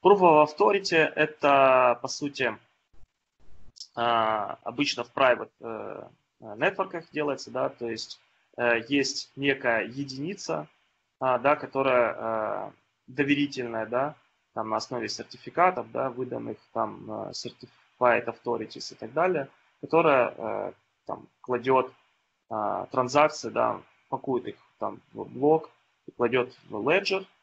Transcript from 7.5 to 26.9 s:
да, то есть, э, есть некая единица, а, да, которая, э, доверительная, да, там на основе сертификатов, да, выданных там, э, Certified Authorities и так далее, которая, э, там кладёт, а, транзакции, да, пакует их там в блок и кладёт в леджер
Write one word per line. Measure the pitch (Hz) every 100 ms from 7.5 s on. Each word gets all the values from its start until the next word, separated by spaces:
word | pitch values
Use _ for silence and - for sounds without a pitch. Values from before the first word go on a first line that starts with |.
да, | 123 135
то | - 117
есть, | 110 - - _ _ _ -
э, | 120 117 -
есть | 143 170 - - -
некая | 139 139 127 113
единица, | 107 127 139 131 151 196 - 160 151 _ _ _ _ _
а, | 131 123
да, | 131
которая, | 147 135 135 135 127 113 -
э, | 113 113 107 101 101 _ _ _ _
доверительная, | 131 139 143 143 131 120 113 110
да, | 120 143 156 _ _ _
там | - 110
на | 110
основе | - 123 107
сертификатов, | - - - - 143 180 180 113
да, | 120 131
выданных | 120 127 120 113 110 _
там, | 113 107 95 104
э, | 107 98
Certified | 95 120 - - _ _ _ 123 113
Authorities | 117 113 - 113 107 - -
и |
так | - 110
далее, | 139 185 170 135 _ _ _
которая, | - 160 165 135 120 -
э, | 107 104 98 - _ _ -
там | 156 117 _
кладёт, | - 123 120 131 127 _ _ _ _ _ _
а, | 110 104 95 92
транзакции, | 127 123 139 151 - 117
да, | 113 117 104 - _ _
пакует | 131 - 123 104
их | - _ _
там | 104 101 _
в | 110
блок | 98 120 143 160 156 _ _ _ -
и |
кладёт | _ 120 127 120 - _
в | 107
леджер | 117